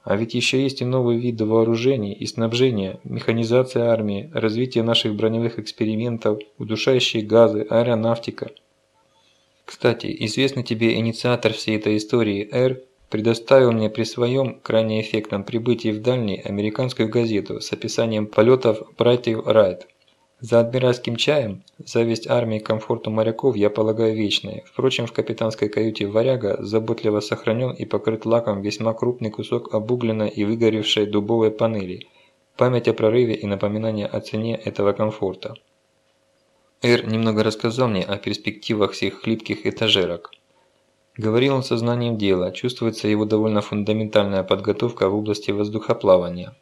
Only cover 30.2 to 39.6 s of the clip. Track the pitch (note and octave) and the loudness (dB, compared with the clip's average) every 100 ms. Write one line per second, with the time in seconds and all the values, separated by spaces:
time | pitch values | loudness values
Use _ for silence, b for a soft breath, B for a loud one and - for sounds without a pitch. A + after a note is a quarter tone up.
30.2 | G#2 - G#2 A#2 A2+ G#2+ G#2 - G#2 G#2 | -2 -2 -2 2 2 2 0 0 2 0
31.2 | G#2 A#2 A2 A2 A2+ A2 F#2 F2+ b b | 0 2 2 2 -2 -2 -6 -10 b b
32.2 | b b _ - B2 B2 A#2 A2+ A2 A#2+ | b b _ 0 2 4 2 2 4 4
33.2 | A#2+ G#2+ G2+ G2 G2+ G#2+ A2+ G#2+ G2+ A2 | 2 0 -2 -2 -2 -2 -4 -4 -4 -6
34.2 | - A2 A2+ A2+ - G#2 G2+ G2+ A2 G#2+ | -6 -6 -4 -4 -6 0 0 2 -2 -2
35.2 | F#2+ F#2 - - _ _ _ _ _ _ | -6 -6 -14 -16 _ _ _ _ _ _
36.2 | _ _ _ _ _ _ A#2+ A#2+ A#2 A2 | _ _ _ _ _ _ 2 2 2 0
37.2 | A2+ G#2+ A2 - A#2 A#2 B2+ G2 F2+ G2 | 0 2 0 0 -2 0 0 0 -2 -4
38.2 | - G#2 - G#2+ - G#2+ G2+ - G2 - | -4 -4 -6 -8 -4 0 0 0 -4 -4
39.2 | - A2+ - - | -4 -4 -2 -4